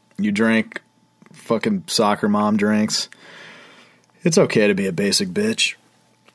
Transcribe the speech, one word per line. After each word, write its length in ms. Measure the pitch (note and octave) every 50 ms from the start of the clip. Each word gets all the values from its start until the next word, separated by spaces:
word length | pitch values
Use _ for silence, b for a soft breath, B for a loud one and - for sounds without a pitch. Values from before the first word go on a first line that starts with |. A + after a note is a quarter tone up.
| _ _ _
You 140 | - G2+ G#2
drink 500 | G2+ G#2 A2+ A2+ A2+ A2+ A2 - - - - _ _ _ _ _ _ _ - -
fucking 520 | - - - - A#2 G#2+ - A2+ G2+ F#2 D#2+
soccer 400 | - - - A2 G#2 G#2 - -
mom 300 | G#2 G#2 G#2 G#2+ G#2+ G#2+
drinks. 520 | G#2 G#2 G#2+ G#2+ G#2+ G#2+ G#2+ - - - - B B B B B B B B B B B B B B B B B B B B B _ -
It's 140 | F3 D#3+
okay 300 | G#3 - - - A#2 G#2
to 60 | G#2 G2
be 120 | F#2+ G2
a 40 | F#2+
basic 380 | E2+ F#2 G2+ G2+ F#2+ - G2+ F2+
bitch. 460 | F2 G2+ G#2 A2 A2 - - - - - _ _ _ _ _ _ _ _ _ _